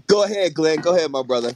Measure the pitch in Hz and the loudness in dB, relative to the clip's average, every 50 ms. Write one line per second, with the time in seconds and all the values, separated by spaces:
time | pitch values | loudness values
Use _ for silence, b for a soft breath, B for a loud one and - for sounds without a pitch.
0 | - - 202 208 202 196 214 202 185 170 143 151 160 156 160 151 151 170 180 180 | 0 2 2 2 2 0 0 -2 -2 -2 -2 0 0 0 0 0 0 2 2 2
1 | 160 147 139 135 131 123 127 120 117 120 123 | 0 0 -4 -4 -2 -2 -2 -2 -2 -4 -8